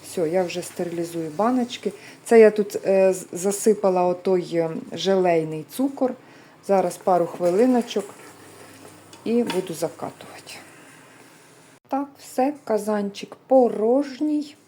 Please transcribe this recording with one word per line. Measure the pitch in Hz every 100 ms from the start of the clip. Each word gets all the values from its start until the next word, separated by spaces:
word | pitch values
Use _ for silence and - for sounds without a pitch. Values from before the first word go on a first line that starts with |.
Все, | - - 156
я | 180
вже | 180 170
стерилізую | 165 - 170 170 165 165 160 151
баночки. | 220 254 240 - 208 196 - -
Це | - 233
я | 214
тут, | 214 202 - -
е, | 190 190
з-, | 185 -
засипала | 180 185 196 - 202 196 185
отой, | 180 180 196 185 160 165
е, | 165 160 -
желейний | 170 175 196 180 165 156 156 156
цукор. | - 269 269 254 247 - - - - -
Зараз | 196 175 175
пару | - 175 165
хвилиночок | - 175 185 254 247 233 214 - - - - - - - - - - - -
і | 202 233
буду | 220 180 175
закатувати. | 160 160 - - - - - - - - - - - - - - - - - - - _
Так, | 277 285 -
все, | - - 262 294
казанчик | - 214 202 208 202 202 - - _
порожній. | 262 240 202 220 254 285 262 302 302 294 -